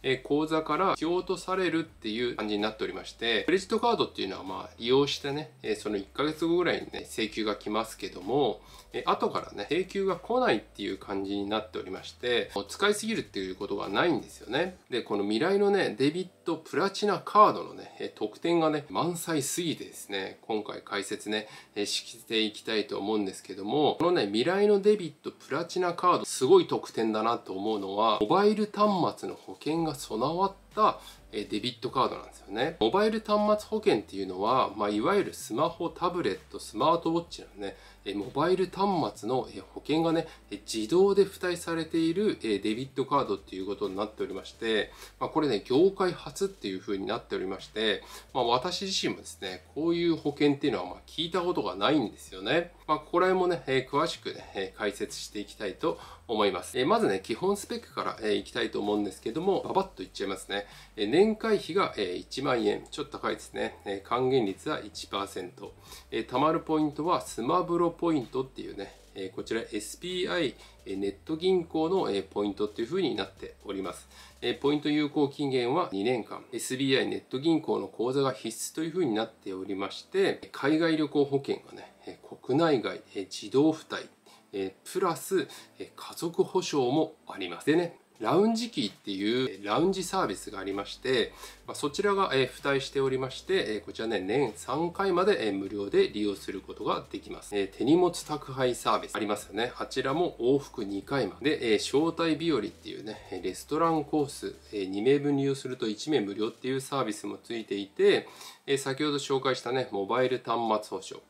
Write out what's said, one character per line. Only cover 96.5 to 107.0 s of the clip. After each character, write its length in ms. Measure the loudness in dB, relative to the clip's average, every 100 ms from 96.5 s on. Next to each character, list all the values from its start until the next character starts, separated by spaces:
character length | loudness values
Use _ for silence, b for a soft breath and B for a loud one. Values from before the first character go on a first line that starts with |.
る 80 | -10
こ 140 | -10
と 100 | -6
が 220 | -4 -4 -4
で 100 | -12
き 100 | -10
ま 120 | -14
す。 140 | -6 -4
え 140 | -4
ー、 40 | 0
手 80 | 4
荷 100 | 6
物 160 | 6
宅 400 | 2 -6 -8 -6
配 240 | -2 0 0
サ 180 | 0
ー 60 | 0
ビ 80 | 0
ス 80 | -4
あ 40 |
り 60 | -2
ま 120 | -2
す 80 | -4
よ 80 |
ね。 180 | -4 -4 -4
あ 80 | -4
ち 180 | -2
ら 100 | 0
も 220 | 0 0 2
往 180 | 2 2
復 240 | 0 -8
二 200 | -6 -6
回 240 | -2 -2 -2
ま 100 | -2
で。 180 | -2 0
で、 160 | 2
え 20 | 2
ー、 20 |
招 360 | 4 2 2 0
待 200 | 0 0
日 140 | 2
和 80 | 0
っ 40 |
て 260 | -2 -10 -14
い 80 | -12
う 80 | -10
ね、 360 | -12 -10 -6
レ 120 | -6
ス 140 | -8 -6
ト 120 | 0
ラ 100 | 2
ン 140 | 2
コ 200 | 2 0
ー 40 | 0
ス、 280 | -4 -10 -10 -10
え 60 | -6
ー、 60 | -4
二 140 | 2
名 180 | 4 4
分 180 | 4 2
利 60 |
用 120 | 0 -2
す 100 | -6
る 80 | -4
と 100 | -4
一 220 | -4 0
名 100 | 0
無 140 | 0
料 140 | -2 -4
っ 40 |
て 160 | -4 -6
い 80 | -4
う 60 |
サ 160 | -4
ー 80 | -4